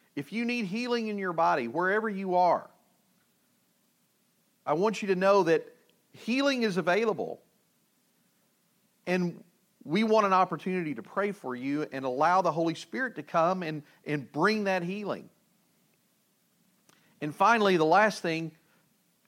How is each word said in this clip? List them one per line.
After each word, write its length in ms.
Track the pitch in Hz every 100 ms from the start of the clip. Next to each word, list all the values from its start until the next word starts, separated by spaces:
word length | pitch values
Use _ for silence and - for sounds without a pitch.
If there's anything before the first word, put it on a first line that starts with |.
| _ -
If 160 | 143
you 120 | 208
need 200 | 233 240
healing 420 | 202 214 247 240 220
in 100 | 208
your 160 | 190
body, 360 | 165 170 165 117
wherever 400 | 135 180 208 220
you 260 | 196 190
are, 340 | 180 180 139 - _ _ _ _ _ _ _ _ _ _ _ _ _ _ _ _ _ _ _ -
I 60 |
want 280 | 151 208 214
you 80 | 202
to 60 |
know 300 | 185 190 202
that 200 | 170 160 - - _ _ _
healing 520 | - - 254 277 262
is 120 | 226 180
available. 640 | 170 185 226 170 82 - _ _ _ _ _ _ _ _ _ _ _ _ _ _ _ _ -
And 380 | 180 175 - - _ _ _
we 180 | - 175
want 240 | 226 220 202
an 60 |
opportunity 600 | 185 185 160 - 185 160
to 80 | 120
pray 300 | - - 208
for 220 | 196 131
you 320 | 123 135 143 151
and 120 | 135
allow 380 | 135 127 156 185
the 100 | 180
Holy 220 | 156 165
Spirit 400 | 156 - 220 254 226
to 60 |
come 400 | 143 175 165 190
and, 200 | 165 156 - _
and 260 | - 147 120
bring 320 | 143 185 220
that 180 | 202 185
healing. 460 | 175 196 202 104 - _ _ _ _ _ _ _ _ _ _ _ _ _ _ _ _ _ _ -
And 140 | 156
finally, 420 | 147 196 233 202 185
the 80 |
last 380 | 156 175 214 202
thing, 300 | 175 160 165 - _ _ _ _ _ _